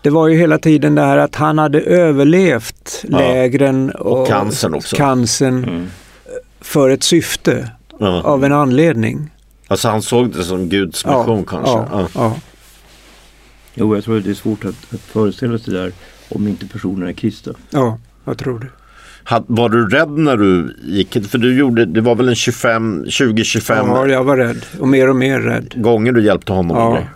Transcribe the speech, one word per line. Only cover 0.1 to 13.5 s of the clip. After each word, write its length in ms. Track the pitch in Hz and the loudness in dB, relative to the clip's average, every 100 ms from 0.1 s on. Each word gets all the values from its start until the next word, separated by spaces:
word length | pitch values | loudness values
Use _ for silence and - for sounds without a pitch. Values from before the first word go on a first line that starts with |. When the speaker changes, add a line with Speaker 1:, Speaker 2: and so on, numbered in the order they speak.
| 156 160 | 4 4
Speaker 1:
ju 100 | 160 | 4
hela 200 | 170 156 | 4 2
tiden 380 | 160 151 147 147 | 4 4 4 2
det 60 | |
här 160 | 143 143 | 4 2
att 180 | 143 - | 2 0
han 220 | 156 156 | 0 2
hade 240 | 151 147 | 2 0
överlevt 1200 | - 175 165 139 143 180 185 120 113 - - - - | 2 4 4 2 2 4 2 0 -4 -16 -14 -12 -2
Speaker 2:
Ja. 80 | 160 | 0
Speaker 1:
lägren 720 | 127 127 127 135 139 131 131 | 2 2 0 2 2 0 -2
Speaker 2:
Och 300 | - - 127 | -4 -2 0
Speaker 1:
och 60 | 127 | 2
Speaker 2:
cancern 460 | 104 104 - 101 | 0 -2 -2 -4
också. 220 | 76 - - | -4 -4 0
Speaker 1:
cancern 680 | 139 127 117 - 135 127 | 0 2 0 0 0 0
Speaker 3:
Mm. 240 | 123 85 92 92 - - - - _ _ | -4 -6 -10 -14 -20 -20 -18 -18 _ _
Speaker 1:
för 280 | - 160 135 | -4 2 2
ett 140 | 139 | 2
syfte 680 | - 170 - - - 131 117 - _ - | 2 0 0 -4 -2 -2 -6 -14 _ -4
Speaker 2:
Ja. 220 | 104 90 | -2 0
Speaker 1:
av 200 | - 139 139 | 0 2 2
en 80 | |
anledning. 760 | 143 139 127 165 113 110 135 151 _ _ _ _ | 2 2 4 2 2 -2 -4 -10 _ _ _ _
Speaker 2:
Alltså 200 | 98 120 | -2 0
han 140 | 107 | -2
såg 280 | - 120 123 | 0 0 0
det 100 | 80 | -2
som 260 | 87 92 90 | -4 -4 -2
Guds 340 | 196 131 - - | 0 -2 -4 -2
Speaker 1:
Ja, 120 | 135 | 0
Speaker 2:
mission 260 | 117 110 85 | 0 -2 -2
kanske. 260 | 90 123 | -4 0
Speaker 1:
ja, 160 | 120 113 | 0 -2
Speaker 2:
Ja. 160 | 101 87 - | -4 -4 -2
Speaker 1:
ja. 200 | 117 120 - - - - - - - - - _ _ | -2 -4 -12 -20 -20 -20 -20 -20 -20 -20 -20 _ _